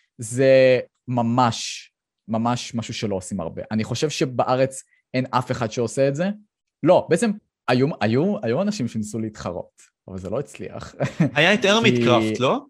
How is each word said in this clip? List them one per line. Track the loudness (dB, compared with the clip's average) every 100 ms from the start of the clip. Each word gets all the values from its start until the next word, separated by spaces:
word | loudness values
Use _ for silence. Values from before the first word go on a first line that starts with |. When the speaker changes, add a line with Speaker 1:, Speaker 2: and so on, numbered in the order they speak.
| _ -16
Speaker 1:
זה | -8 2 6 8 6 4 0 _ -4
ממש, | 0 2 4 2 0 -8 -12 -18 _ _ _ -6
ממש | -2 -2 -2 -6
משהו | -8 -6
שלא | -6 -4
עושים | -4 -6 -8
הרבה. | -8 -10 -6
אני | -4
חושב | -4 -2 -4
שבארץ | -2 -4 -2 0 2 0 -2 -18 _ _
אין | -6 0
אף | -2 -2
אחד | -4 -4
שעושה | -2 -4 0 0
את |
זה. | 0 -4 -6 _ _ _ -2
לא, | 4 4 4
בעצם | 0 0 -4 _ _ 0
היו, | 2 2 0
היו, | 0 2 0 -2
היו | -2 -2
אנשים | -2 -2 -4
שניסו | -4 -6 -6
להתחרות, | -8 -8 -8 -8 -12 _ _ _ -14
אבל | -12
זה | -8
לא | -8
הצליח. | -8 -12 -14 -14 -14 -6 -4
<laughs> | 0 0
Speaker 2:
היה | 4 2
את | 4
Speaker 1:
כי | 2
Speaker 2:
הרמיטקראפט, | 4 4 4 4 4 2 0
לא? | 0 0